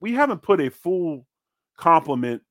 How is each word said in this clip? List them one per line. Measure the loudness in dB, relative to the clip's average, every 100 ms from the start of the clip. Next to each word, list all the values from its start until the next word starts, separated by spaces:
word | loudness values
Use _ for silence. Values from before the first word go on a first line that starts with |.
we | -6
haven't | -2 -2 0
put | 0 0
a | 0
full | -4 -4 -4 -4 -8 -14 _ _ _ _ -4
complement | 2 2 2 -2 -4 -6 -10